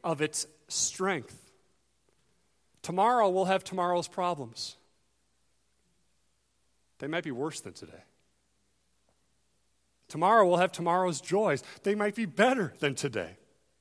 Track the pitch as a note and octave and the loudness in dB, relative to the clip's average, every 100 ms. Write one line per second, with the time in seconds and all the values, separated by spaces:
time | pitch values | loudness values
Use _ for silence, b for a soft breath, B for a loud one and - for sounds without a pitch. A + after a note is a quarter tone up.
0 | E3+ D3+ D3+ - - _ _ - - - | -6 -2 -2 -4 -8 _ _ -4 -4 -4
1 | F#3+ F3 A2+ - - _ _ _ _ _ | -4 -4 -8 -20 -20 _ _ _ _ _
2 | _ _ _ _ _ _ _ _ - F3+ | _ _ _ _ _ _ _ _ -6 2
3 | G#3+ B3 G3+ F#3 F#3 F#3+ - F#3 F3 F3 | 4 6 4 2 2 0 0 -4 0 0
4 | E3+ - F3+ E3 A#2 - - - _ _ | -2 -4 -2 -2 -8 -12 -14 -14 _ _
5 | _ _ _ _ _ _ _ _ _ _ | _ _ _ _ _ _ _ _ _ _
6 | _ _ _ _ _ _ _ _ _ _ | _ _ _ _ _ _ _ _ _ _
7 | C#3 E3 E3 A#2+ D3+ - G2+ E2 D#2+ D#2 | -6 -4 -4 -6 -6 -8 -14 -16 -20 -20
8 | _ _ _ _ _ _ _ _ _ _ | _ _ _ _ _ _ _ _ _ _
9 | _ _ _ _ _ _ _ _ _ _ | _ _ _ _ _ _ _ _ _ _
10 | _ D3+ F#3 A3+ F#3+ F3 F#3 F3+ E3+ F3+ | _ 0 4 6 6 6 2 0 0 2
11 | F#3 D3 - F#3+ G#3+ C#3 B B G3 G#3 | 2 -2 -2 0 2 0 B B -4 0
12 | G#3 G#3 G#3+ C#3+ A#3 C4 E3+ - C#3+ - | -2 -2 -6 2 2 4 -2 -2 -4 -2
13 | C#3+ A2 D#2+ F#2 _ _ _ _ | -4 -4 -8 -12 _ _ _ _